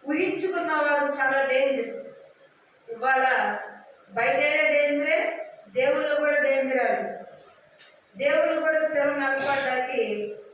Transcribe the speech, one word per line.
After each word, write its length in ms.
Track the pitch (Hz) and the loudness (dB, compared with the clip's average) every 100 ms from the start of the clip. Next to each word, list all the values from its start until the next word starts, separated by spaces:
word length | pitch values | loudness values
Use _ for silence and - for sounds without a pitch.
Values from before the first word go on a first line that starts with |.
| 285 | -2
ఊహించుకున్న 640 | 311 370 - 370 339 339 | -2 0 -2 -4 -4 -2
వారు 320 | 311 294 285 | 0 2 2
చాలా 400 | 285 277 262 269 | 0 0 0 2
డేంజర్. 500 | 269 262 277 247 - - - - - _ - _ _ _ - | 2 2 2 0 -4 -8 -14 -18 -20 _ -20 _ _ _ -14
ఇవాళ 640 | 226 254 262 262 - - - - - - - - | -4 0 2 2 2 0 -4 -10 -18 -20 -20 -10
బయటైనా 580 | 202 247 262 294 311 311 | -2 0 2 2 2 2
డేంజరే, 800 | 294 285 285 294 320 320 320 - - 208 | 2 2 0 0 0 -2 -6 -12 -16 -6
దేవుళ్ళు 480 | 190 269 285 302 | 0 2 2 0
కూడా 260 | 294 294 285 | 0 2 2
డేంజర్. 500 | 277 269 262 254 226 | 2 2 2 2 2
అవి 120 | - - - - - - - - _ - - _ 190 | 0 -4 -10 -14 -20 -20 -20 -20 _ -20 -20 _ -4
దేవుళ్ళు 440 | 285 320 311 311 | 0 2 2 2
కూడా 180 | 320 311 | 2 2
స్థిరం 400 | 302 294 285 277 | 0 2 0 0
నిలబడడానికి 1160 | 277 277 277 277 262 254 254 240 214 208 208 - - | -2 0 0 0 0 -2 -2 -2 -2 -2 -6 -10 -16